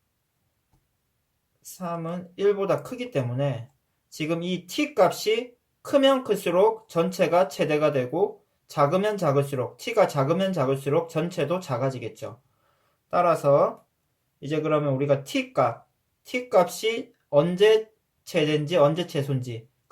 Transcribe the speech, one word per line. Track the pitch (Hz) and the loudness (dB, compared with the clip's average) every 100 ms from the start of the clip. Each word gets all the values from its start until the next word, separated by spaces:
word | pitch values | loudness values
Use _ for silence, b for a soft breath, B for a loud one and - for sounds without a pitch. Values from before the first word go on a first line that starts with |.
| _ _ _ _ _ _ _ _ _ _ _ _ _ _ _ _ | _ _ _ _ _ _ _ _ _ _ _ _ _ _ _ _
삼은 | - - 180 170 165 180 180 | -20 -12 -10 -8 -8 -10 -12
일보다 | - 196 196 190 151 | -2 0 0 0 -2
크기 | - 240 247 | -4 -10 -6
때문에 | 143 120 123 143 117 117 _ _ _ _ | -4 -4 -2 -4 -4 -10 _ _ _ _
지금 | - 156 165 | -8 -4 -4
이 | 175 180 - | -2 -6 -4
T | - 294 - | -4 -2 4
값이 | 175 - 208 226 247 _ _ _ | 2 2 -2 -2 -4 _ _ _
크면 | - 285 269 269 | -2 4 4 4
클수록 | 262 190 185 175 214 220 - | 0 -2 0 4 4 2 -4
전체가 | 170 180 185 160 175 185 | -2 -2 0 2 4 2
최대가 | - 151 151 151 | 0 -2 0 0
되고 | 139 123 156 208 - _ _ - | 0 -2 -4 -6 -10 _ _ -8
작으면 | - 143 185 208 202 | 0 2 2 0 0
작을수록, | 170 139 135 127 117 - | 0 0 0 -4 -6 -8
T가 | - 226 180 | -2 2 2
작으면 | 147 135 180 190 | 2 0 0 0
작을수록 | 185 135 139 143 151 165 | 0 -2 -2 -2 -2 -2
전체도 | 160 170 175 147 180 | -4 -4 -4 -4 -4
작아지겠죠. | - 120 135 127 110 - 104 113 _ _ _ _ _ _ _ | -4 -4 -4 -4 -10 -12 -14 -14 _ _ _ _ _ _ _
따라서 | 180 175 156 147 143 202 - _ _ _ _ _ _ | 0 2 2 4 4 4 -2 _ _ _ _ _ _
이제 | 139 156 | -6 -4
그러면 | 156 151 147 | 0 0 2
우리가 | 131 143 139 | 0 0 0
T | - 269 254 | -2 -4 -2
값, | - 120 113 _ _ _ _ | 0 0 -2 _ _ _ _
T | - 247 247 | -8 -8 0
값이 | 202 175 - 220 233 262 _ _ | 2 2 0 -4 -4 -8 _ _
언제 | 143 170 180 214 220 220 _ _ _ | 2 2 4 6 6 0 _ _ _
최대인지 | - 175 151 151 147 175 | -6 -2 0 0 0 4
언제 | 143 160 175 | 4 2 -2
최소인지 | 151 139 135 123 113 - _ _ | -4 -2 -4 -6 -10 -14 _ _